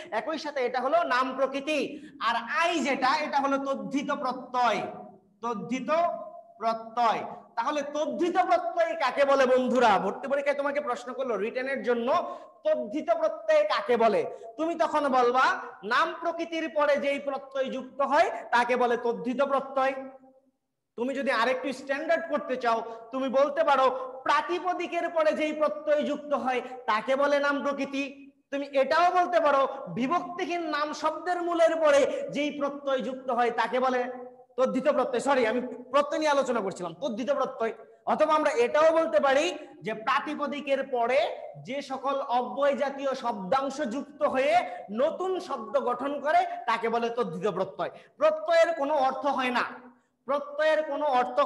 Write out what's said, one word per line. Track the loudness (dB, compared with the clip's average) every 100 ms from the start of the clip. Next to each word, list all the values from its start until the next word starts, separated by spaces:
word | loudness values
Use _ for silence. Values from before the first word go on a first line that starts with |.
| -6 -6
একই | -4 -6
সাথে | -6 -4 -2
এটা | -2
হলো | 0 0 2
নাম | 0 0 0
প্রকৃতি। | -2 -2 -2 -2 -2 -8 -16 -4 -2
আর | -2 -2 0
আই | 0 0 0
যেটা, | 2 2 2 0
এটা | 0
হলো | 0 -2 -2
তদ্ধিত | -4 -4 -4 -2 -4
প্রত্যয়, | -4 -6 -4 0 2 2 -4 -10 -16 -20 _ _
তদ্ধিত | -6 -6 -4 -6 0 0 0 -2 -10 -16 -20 -6
প্রত্যয়। | -4 -4 -6 0 2 2 -4 -12 -10 -4
তাহলে | -2 -2 -4 -4
তদ্ধিত | -4 0 0 2 2
প্রত্যয় | 2 0 0 0 0
কাকে | -2 2 4
বলে | 4 6
বন্ধুরা? | 4 4 4 6 4
ভর্তি | 2 -6 -4
পরীক্ষায় | -2 0 -2
তোমাকে | -2 -4 -4
প্রশ্ন | -6 -8 -8
করলো | -4 -2
রিটেনের | -4 -4 -6 -4 0
জন্য, | 0 2 0 -2 -10 -16 -6 0
তদ্ধিত | 0 -2 -4 0 0
প্রত্যয় | 0 -2 2 2 4
কাকে | 0 2 4
বলে? | 4 4 -2 -8 -16 -6
তুমি | -4 0
তখন | 0 2 2 4
বলবা | 4 4 2 0 -6 -12 -2
নাম | 0 0 -2
প্রকৃতির | -6 -4 -4 -4 -4 0
পরে | 2 2
যেই | 0 -2 -4
প্রত্যয় | -8 -8 -4 -4 -6
যুক্ত | -10 -4 2
হয় | 4 4 0 0
তাকে | 0 2 2
বলে | 2 2 -2
তদ্ধিত | -2 -4 -2 0
প্রত্যয়। | 0 -2 0 0 -2 -10 -16 -20 _ _ _ _ _ _ -6
তুমি | -4 -2
যদি | -2 2
আরেকটু | 2 0 -4 -8
standard | -6 -4 0 0 0
করতে | -4 -2 -2
চাও, | 0 0 -2 -12 -8
তুমি | -4 0 2
বলতে | 2 4 4
পারো | 6 4 2 -8 -6 2
প্রাতিপদিকের | 2 2 -2 -2 -4 -2 -2 -2 2
পরে | 2 2
যেই | -2 0
প্রত্যয় | -2 0 0 2 2
যুক্ত | -4 -4 -2
হয় | 0 -2 -4 -8 -2
তাকে | 0 2 2
বলে | 4 4 2
নাম | 0
প্রকৃতি। | -2 -2 -4 -4 -6 -10 -20 _ _
তুমি | -6 -2 0
এটাও | 4 4 6 4
বলতে | 4 4 4
পারো | 4 2 -2 -8 -4
বিভক্তিহীন | 0 0 -2 -6 -4 -4 -4 -4
নাম | -4 -2
শব্দের | -2 -2 -2 -2 0
মূলের | 4 4 6
পরে | 6 6 4 0 -4
যেই | -4 -4 -2
প্রত্যয় | -4 -4 -2 -2 -2
যুক্ত | -6 -4 0
হয় | 2 2
তাকে | 0 2 0
বলে | 0 -2 -8 -14 -18 -12 0
তদ্ধিত | 0 2 2 2
প্রত্যয়। | 0 0 2
Sorry, | 2 2
আমি | 0 -4 -10 0
প্রত্যয় | 2 2 0
নিয়ে | 2
আলোচনা | 2 2 0 -2
করছিলাম, | -6 -10 -6
তদ্ধিত | -6 -4 -2 0
প্রত্যয়। | -2 -2 -4 -4 -16 -10 -2
অথবা | 2 4 4
আমরা | 4 2
এটাও | 2 6 6 6
বলতে | 4 4 4
পারি | 4 2 -4 -12 -10 -8
যে | -4
প্রাতিপদিকের | -2 -2 -2 -6 -4 -6 -2 -2 0
পরে | 0 2 2 2 -4 -12 -14 -8
যে | -8 -6
সকল | -6 -4 -4 0 -2
অব্যয় | -2 0 0 2
জাতীয় | -2 -2 -4 -4
শব্দাংশ | -4 -6 0 0 0 -4 -4
যুক্ত | -6 -8 -2 0
হয়ে | 2 2 2 0 -10 -8 -2
নতুন | -2 0 -4 -4 -4
শব্দ | -8 -2 -2 0
গঠন | -2 -4 -4
করে | 2 2 2 -4 -4
তাকে | -2 0
বলে | 0 -2 -2
তদ্ধিত | -4 -2 -4 -2
প্রত্যয়। | -6 -4 -8 -8 -20 _
প্রত্যয়ের | 2 2 2 4 4 2
কোনো | 0 2 2
অর্থ | 0 -2 0
হয় | 0 0
না, | -2 -6 -18 _ _ _ -4
প্রত্যয়ের | -4 -4 0 2 2 0
কোনো | -2 0 2
অর্থ | 2 0